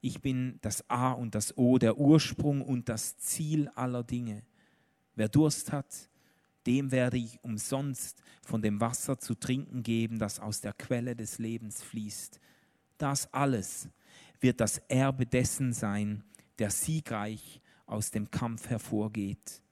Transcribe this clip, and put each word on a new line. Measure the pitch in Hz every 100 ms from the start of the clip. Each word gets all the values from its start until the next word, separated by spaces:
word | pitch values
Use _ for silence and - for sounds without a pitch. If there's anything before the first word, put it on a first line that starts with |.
Ich | 131 127
bin | 139 131 127 -
das | 107 - -
A | 120 127
und | 123 120
das | 107 - -
O, | 123 127
der | 117 110
Ursprung | 143 156 - - 147 143
und | 135 127 -
das | 110 - -
Ziel | - - 156 156 143
aller | - 127 123
Dinge. | 120 123 117 104 - _ _ _ _ _ _ -
Wer | 107
Durst | 143 156 - -
hat, | 143 - - - _ _ _ _ _ -
dem | 127 139
werde | 131 123 123
ich | 117 -
umsonst | - 104 - 135 143 127 - - - -
von | - 113
dem | 107 104
Wasser | 117 123 - 135
zu | -
trinken | 113 - 127 - 123
geben, | 113 117 113 113
das | 107 -
aus | 107 107
der | 104
Quelle | - - 123 120 120
des | 107 -
Lebens | 113 113 110 -
fließt. | - 117 107 101 - - _ _ _ _ _ _
Das | 147 139 -
alles | 127 139 123 92 - - _ _ - - _
wird | 127 123
das | 110 - -
Erbe | 127 135 135
dessen | 123 127 123 - 131
sein, | 117 107 101 104 107 - - _ -
der | 107
siegreich | - - 160 - 110 104 107 - - _ _ -
aus | 107 107
dem | 107 104
Kampf | - 120 113 -
hervorgeht. | 113 - 107 107 107 98 - - - _